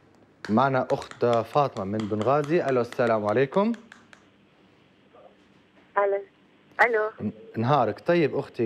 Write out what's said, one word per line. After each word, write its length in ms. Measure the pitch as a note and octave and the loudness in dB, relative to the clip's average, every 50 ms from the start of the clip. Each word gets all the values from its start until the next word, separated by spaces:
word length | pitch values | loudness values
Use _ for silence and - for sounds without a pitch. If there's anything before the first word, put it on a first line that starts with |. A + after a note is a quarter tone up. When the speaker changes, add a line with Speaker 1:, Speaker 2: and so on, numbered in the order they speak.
| _ _ _ _ _ _ _ _ - - | _ _ _ _ _ _ _ _ -4 0
Speaker 1:
معنا 380 | G#2 B2 C3+ C3+ C3 B2+ - - | 2 2 2 2 2 0 0 -2
أخت 340 | C#3 - - - - - A#2+ | -4 -4 -4 -10 -4 -2 0
فاطمة 600 | A#2+ A#2+ A2+ G#2+ - - D3 C#3 B2+ - G#2 F#2+ | 2 2 2 0 0 0 0 0 0 -2 -6 -6
من 140 | F#2+ G#2+ A2 | -4 -4 -4
بنغازي. 680 | G#2+ G2 G#2+ G#2+ G#2 B2+ C#3 D3+ C#3+ C#3+ E3 E3+ C#3 | -4 -4 -4 -2 0 0 0 0 0 0 -2 0 0
ألو، 160 | C#3 C3 B2 | 0 0 0
السلام 460 | A2+ A#2 - - B2 A#2 A2+ G#2+ G#2 | 0 -2 -2 -2 0 0 0 0 0
عليكم. 460 | G#2 G#2+ B2+ C#3 C#3+ - G3 G#3 A#3 A3+ - - - - - - _ - - _ _ _ _ _ _ _ _ _ _ _ _ _ _ _ _ _ _ - - - - - _ _ _ _ _ _ _ _ - _ _ - | 0 2 2 0 2 0 0 0 0 -2 -6 -10 -18 -20 -20 -20 _ -20 -20 _ _ _ _ _ _ _ _ _ _ _ _ _ _ _ _ _ _ -20 -20 -20 -20 -20 _ _ _ _ _ _ _ _ -20 _ _ -2
Speaker 2:
أهلًا. 240 | G3+ G3+ G3 G3 G3+ G3 - _ _ _ _ _ _ _ _ - - A3 | 0 2 2 0 -2 -4 -10 _ _ _ _ _ _ _ _ 0 0 2
ألو. 260 | A#3+ A3+ G#3+ G#3+ A3 - - | 2 2 0 -2 -2 -6 -6
Speaker 1:
ن-، 400 | G#2+ G#2+ - - - - - A2+ | -8 -8 -8 -10 -16 -10 -6 -2
نهارك 400 | A#2 B2+ D3+ C3+ A#2 G#2 G2+ - | 0 2 2 2 2 0 -2 -4
طيب 360 | - F3 F3 F3 D3 B2+ - | -2 0 2 2 2 2 0
أختي، 260 | C#3 - - - - A2+ | -4 -6 -6 -4 -2 -2